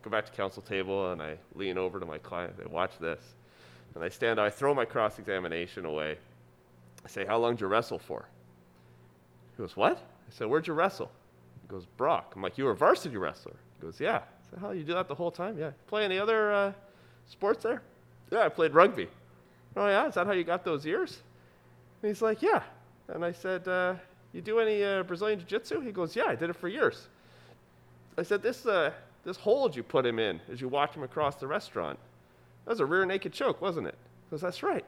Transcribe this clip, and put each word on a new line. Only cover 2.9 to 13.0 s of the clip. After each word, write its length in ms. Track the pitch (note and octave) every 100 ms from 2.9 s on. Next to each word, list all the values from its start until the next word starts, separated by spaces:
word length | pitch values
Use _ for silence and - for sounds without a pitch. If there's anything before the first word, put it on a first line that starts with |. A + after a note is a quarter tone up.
| -
this. 340 | E2 D#2 - - - - - - - D#2+
And 80 |
I 60 | E2
stand 300 | - A#2 A2
up, 60 | G#2
I 40 |
throw 240 | - C#3 C#3
my 100 | A2+
cross-examination 1000 | C3 G#2+ - G2+ F#2+ F2+ E2 F2 - E2
away. 320 | D2+ D#2 D#2 - - - - _ - - -
I 40 | -
say, 180 | - G2
"How 120 | A2
long 160 | A#2
did 80 | A#2+
you 60 | G2
wrestle 300 | A2 A#2 E2+
for?" 300 | - C2 - - - - - - - - - - _ - - -
He 60 |
goes, 140 | F#2+ -
"What?" 200 | G#2+ F4+
I 340 | - - -
said, 160 | - A2+
"Where'd 200 | D3+ E3
you 60 |
wrestle?" 360 | D#3 F#3+ F#3+ - - - - - -
He 60 | -
goes, 160 | G2 F2 -
"Brock." 360 | C3+ C#3+ - G2
I'm 60 |
like, 160 | F#2+ -
"You 80 | C3+
were 60 |
a 40 | G2+
varsity 420 | D#3 F#4